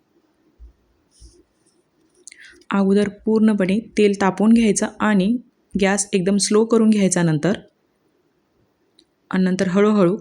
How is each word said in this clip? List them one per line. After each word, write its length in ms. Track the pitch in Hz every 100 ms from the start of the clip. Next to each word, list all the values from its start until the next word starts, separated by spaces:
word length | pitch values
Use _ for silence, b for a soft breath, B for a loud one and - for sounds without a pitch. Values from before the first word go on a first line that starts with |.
| _ _ _ _ _ _ - _ _ _ _ _ - - _ _ _ _ _ _ _ _ - B B B _
अगोदर 380 | 196 196 196 202
पूर्णपणे 720 | - - 220 220 208 185 202 - -
तेल 220 | 208 196
तापवून 320 | 196 185 214
घ्यायचं 340 | 233 226 190 214 -
आणि 360 | 208 208 190 247 - _ _ 190
गॅस 260 | 190 202 -
एकदम 240 | 196 180 202
स्लो 280 | 190 208
करून 260 | 226 233 220
घ्यायचा 320 | 214 190 180
नंतर. 300 | 170 156 156 226 - _ _ _ _ _ _ _ _ _ _ _ _ _ _ _ _
आणि 140 | 185
नंतर 240 | 185 185 190
हळूहळू 480 | 180 208 208 175 185